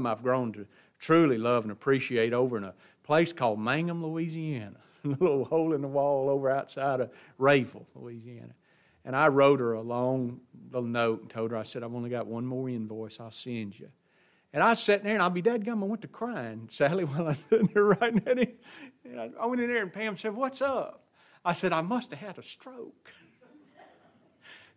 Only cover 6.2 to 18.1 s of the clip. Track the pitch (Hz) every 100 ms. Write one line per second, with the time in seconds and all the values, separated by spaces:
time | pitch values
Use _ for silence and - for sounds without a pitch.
6.2 | 135 139 135 135 - - 139 127 117 -
7.2 | - - 135 143 113 - 113 135 120 117
8.2 | 117 120 117 - _ _ _ _ 131 131
9.2 | 156 139 139 143 117 113 113 120 127 131
10.2 | 123 123 - - - 127 120 120 117 113
11.2 | - 117 113 117 107 127 117 120 120 120
12.2 | 104 113 127 127 131 123 107 110 110 -
13.2 | 113 - 127 120 104 - - _ _ _
14.2 | _ _ _ 147 202 233 - 202 208 214
15.2 | 180 180 180 240 202 220 196 220 - -
16.2 | 240 214 117 110 110 - 143 185 165 143
17.2 | 165 143 - 226 208 208 202 190 233